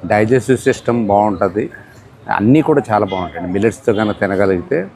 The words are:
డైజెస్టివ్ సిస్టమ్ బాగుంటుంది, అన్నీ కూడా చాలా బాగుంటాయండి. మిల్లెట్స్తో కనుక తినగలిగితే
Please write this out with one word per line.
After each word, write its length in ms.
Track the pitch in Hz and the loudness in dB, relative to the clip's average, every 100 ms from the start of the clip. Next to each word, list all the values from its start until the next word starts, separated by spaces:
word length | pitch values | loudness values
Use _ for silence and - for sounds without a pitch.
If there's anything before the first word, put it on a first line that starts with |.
| 87 | 0
డైజెస్టివ్ 520 | 104 110 131 107 123 | 0 2 0 2 0
సిస్టమ్ 500 | - 120 - 117 104 | 0 -2 -2 -2 2
బాగుంటుంది, 600 | 101 107 92 101 95 143 - - - - - - 107 | 2 2 0 -2 -2 -6 -10 -20 -20 -20 -20 -6 0
అన్నీ 260 | 104 147 | 4 4
కూడా 200 | 151 147 - | 4 0 2
చాలా 140 | 107 101 | 0 0
బాగుంటాయండి. 480 | 95 87 - 90 | -4 -6 -8 -6
మిల్లెట్స్తో 400 | 95 110 101 - | -2 -2 -2 -2
కనుక 260 | 104 107 101 | 0 0 -2
తినగలిగితే 680 | 98 95 98 92 85 151 196 | -2 0 0 0 -2 -4 -6